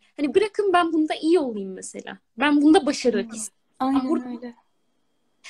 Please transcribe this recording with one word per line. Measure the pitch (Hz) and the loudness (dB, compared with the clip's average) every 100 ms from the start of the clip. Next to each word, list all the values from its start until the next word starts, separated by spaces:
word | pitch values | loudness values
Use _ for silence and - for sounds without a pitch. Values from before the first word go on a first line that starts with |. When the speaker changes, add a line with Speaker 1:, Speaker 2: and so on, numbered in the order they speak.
| _ - | _ -4
Speaker 1:
Hani | 285 | 0
bırakın | 381 427 - 403 | 2 2 0 2
ben | 349 339 | 2 2
bunda | 311 311 - | 0 -2 -2
iyi | 320 349 | 2 2
olayım | 262 208 190 | 2 -6 -8
mesela. | 185 - - - 196 _ 226 | -12 -14 -14 -14 -16 _ -2
Ben | 294 294 | 2 4
bunda | 294 320 285 | 6 4 2
başarı | 285 247 240 | 0 0 0
Speaker 2:
Hmm. | 226 | -4
Speaker 1:
his- | 220 - _ _ - | -10 -14 _ _ -6
Speaker 2:
Aynen | 262 269 | -2 0
Speaker 1:
Ama | 262 | 0
burada | 330 247 | -4 -6
Speaker 2:
öyle. | 240 247 - _ _ _ _ _ _ _ _ | -12 -14 -18 _ _ _ _ _ _ _ _